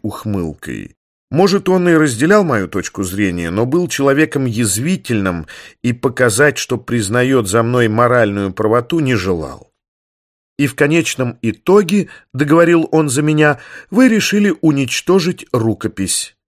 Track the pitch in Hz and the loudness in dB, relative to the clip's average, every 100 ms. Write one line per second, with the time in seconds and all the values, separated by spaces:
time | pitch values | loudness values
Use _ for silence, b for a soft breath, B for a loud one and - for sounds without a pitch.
0 | 107 - 107 98 82 76 - 55 50 _ | -8 -8 -6 -4 -4 -8 -12 -12 -12 _
1 | _ _ _ 135 190 196 190 185 175 160 | _ _ _ 2 2 2 0 0 2 2
2 | 151 113 156 214 180 113 90 98 - - | 2 0 2 2 2 -2 -2 -6 -6 -8
3 | 92 98 98 87 85 95 123 165 175 - | -6 -2 -2 -2 -4 -2 -2 -2 -2 -2
4 | 139 139 151 143 131 110 113 98 151 185 | 0 2 0 -2 -4 -2 -2 -2 -2 -4
5 | - 113 95 87 76 B B _ 120 123 | -2 -2 -2 -4 -8 B B _ -4 -2
6 | 135 127 123 - 147 131 - 123 - 120 | -4 0 0 4 2 0 -4 -8 -4 -4
7 | 98 120 127 135 101 110 117 123 117 107 | -2 0 2 0 2 0 0 0 2 2
8 | 120 123 107 101 98 95 110 120 120 165 | 2 2 2 0 -4 -2 0 0 0 -2
9 | 135 113 92 85 69 - - _ _ _ | 0 -2 -2 -4 -6 -14 -20 _ _ _
10 | _ _ _ _ _ - 139 - 151 170 | _ _ _ _ _ -4 -4 0 2 2
11 | 160 - 123 - 113 - - 202 170 202 | 0 -4 -6 -4 -6 -4 2 2 4 0
12 | - B _ 127 143 160 170 170 156 160 | -2 B _ -4 2 4 4 4 2 0
13 | 147 123 151 151 151 139 B B B 196 | 0 0 0 2 2 0 B B B 2
14 | 262 220 - 202 202 - 156 139 127 - | 4 4 0 0 0 2 0 0 -2 -4
15 | - 190 170 - - 123 110 98 104 - | 0 0 0 -4 -6 -2 -2 -2 -6 -4
16 | 95 - - _ | -4 -4 -8 _